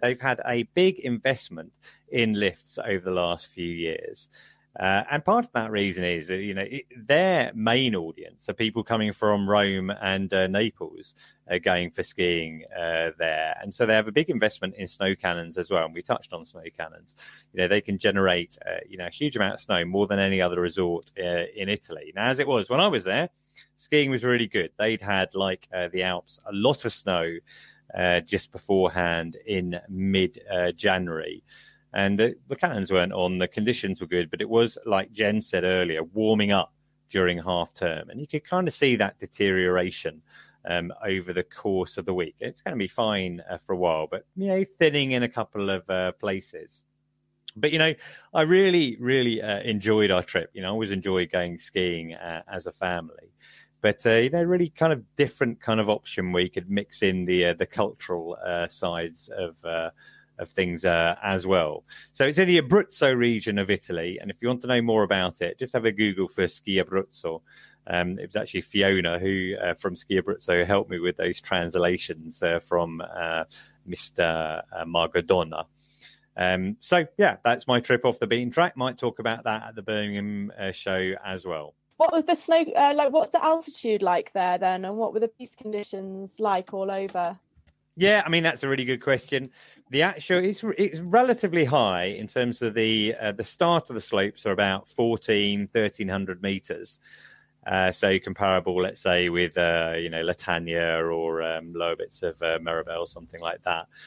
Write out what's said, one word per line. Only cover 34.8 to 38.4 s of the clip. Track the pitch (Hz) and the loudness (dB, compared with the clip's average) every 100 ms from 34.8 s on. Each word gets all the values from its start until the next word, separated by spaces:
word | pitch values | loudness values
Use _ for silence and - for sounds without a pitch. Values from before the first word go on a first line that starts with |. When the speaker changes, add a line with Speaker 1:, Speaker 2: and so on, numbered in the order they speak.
Speaker 1:
like | 117 98 95 | 0 0 0
Jen | 104 104 107 | 0 0 0
said | 107 92 | 0 0
earlier, | 90 92 87 80 | 2 2 2 -2
warming | 82 101 110 110 101 | -4 0 2 4 4
up | 101 85 _ _ _ _ | 2 0 _ _ _ _
during | 98 90 87 | 0 2 0
half | 85 87 82 | -2 -2 -2
term. | - 87 80 80 | -4 -4 -4 -8
And | 104 | -12
you | 147 | -8
could | 151 | -8